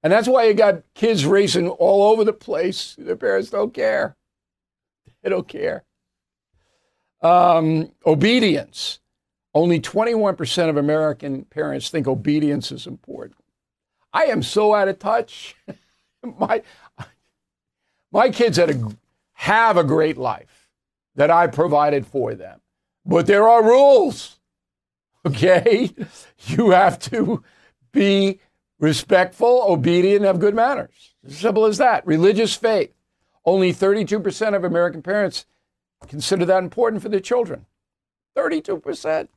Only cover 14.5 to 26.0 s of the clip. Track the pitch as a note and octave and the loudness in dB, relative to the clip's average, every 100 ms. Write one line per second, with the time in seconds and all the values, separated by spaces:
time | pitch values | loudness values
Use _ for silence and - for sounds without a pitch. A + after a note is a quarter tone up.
14.5 | G3+ G#3+ G#3+ G3 F#3+ F#3+ A#3 A3+ - - | 0 2 2 0 -4 -4 -4 -4 -14 -20
15.5 | - - - _ _ _ _ A#3+ - G#3 | -20 -20 -20 _ _ _ _ -20 -8 -4
16.5 | A3 - _ _ _ - _ _ _ _ | -4 -6 _ _ _ -20 _ _ _ _
17.5 | _ _ _ _ _ _ - B3+ - A#3 | _ _ _ _ _ _ 0 0 2 0
18.5 | D3+ E3 C3+ A2 G#2 _ _ _ _ - | 2 0 -2 -8 -12 _ _ _ _ -2
19.5 | G#3+ A3+ F3+ D3 D#3 D#3 D3 B2+ F#2 - | 2 2 2 0 0 -2 -4 -8 -8 -14
20.5 | _ _ _ _ _ _ - D3 E3+ E3+ | _ _ _ _ _ _ -2 2 2 2
21.5 | C#3+ E3+ D3 D3 C#3+ A#2+ C#3 A#2 G#2+ F2+ | 0 0 0 0 -2 -4 -6 -6 -8 -16
22.5 | - _ _ _ _ - E3+ F3 G3+ A3 | -20 _ _ _ _ -2 0 2 4 6
23.5 | A#3 A3 B3 C#4 C4 E4+ - - _ _ | 6 6 6 6 6 4 -4 -16 _ _
24.5 | _ _ _ _ _ _ _ - A2 E3+ | _ _ _ _ _ _ _ -8 0 2
25.5 | F3+ A#3 A3+ - - | 4 4 2 0 -6